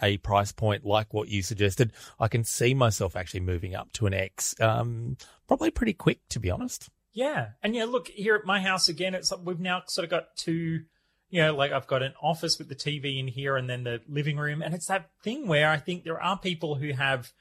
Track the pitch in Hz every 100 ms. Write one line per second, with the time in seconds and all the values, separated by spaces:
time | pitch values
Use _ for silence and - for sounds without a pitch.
0 | 104 101 - 101 101 - 107 104 101 107
1 | 107 107 107 101 92 101 101 - 113 -
2 | - - 110 120 110 - 120 135 120 -
3 | 95 92 90 95 90 90 92 101 - -
4 | 104 95 95 - - - 113 117 120 117
5 | 117 131 - _ - 269 320 - 220 180
6 | - - - - 98 87 254 - - _
7 | _ 208 269 254 110 - 208 240 226 247
8 | - - 202 214 190 196 190 190 - 165
9 | 185 185 - - 175 175 180 180 - -
10 | 170 170 - - - 165 165 160 160 _
11 | _ _ _ 180 156 147 143 143 - 135
12 | 131 - 151 165 165 - 151 131 151 147
13 | 139 135 131 123 139 135 127 123 120 117
14 | - 147 147 147 147 147 160 175 - 190
15 | - _ 208 269 240 147 151 156 - 175
16 | 165 165 175 190 190 165 160 139 147 131
17 | 139 131 120 _